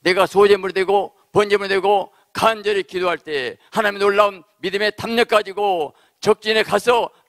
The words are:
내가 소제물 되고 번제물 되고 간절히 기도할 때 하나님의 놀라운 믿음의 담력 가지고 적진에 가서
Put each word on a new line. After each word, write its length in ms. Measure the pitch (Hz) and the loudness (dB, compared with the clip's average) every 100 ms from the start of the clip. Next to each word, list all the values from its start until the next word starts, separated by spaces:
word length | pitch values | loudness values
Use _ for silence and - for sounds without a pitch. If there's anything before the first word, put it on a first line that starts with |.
내가 240 | 165 180 180 | 0 0 0
소제물 460 | 196 202 202 190 | 4 4 4 0
되고 420 | 180 185 202 180 _ _ | -4 0 -2 -2 _ _
번제물 340 | 185 208 202 196 | -2 0 0 0
되고 440 | 196 190 202 175 _ _ | -2 0 -2 -2 _ _
간절히 500 | - 220 220 202 202 | 0 0 0 -2 -2
기도할 340 | 185 185 180 165 | -4 -4 -4 -4
때 400 | - 147 123 - _ | -6 -6 -6 -10 _
하나님의 280 | - 214 202 | -2 -2 0
놀라운 440 | 202 202 202 190 _ _ | 2 4 2 0 _ _
믿음의 340 | 190 196 208 - | -6 -2 -4 -4
담력 300 | 214 233 233 | -4 -2 2
가지고 680 | 214 196 185 208 180 143 _ _ _ | 2 0 -4 -2 -2 -6 _ _ _
적진에 420 | - 214 214 220 | -2 0 0 0
가서 460 | 185 202 240 240 185 _ | 0 0 2 0 -2 _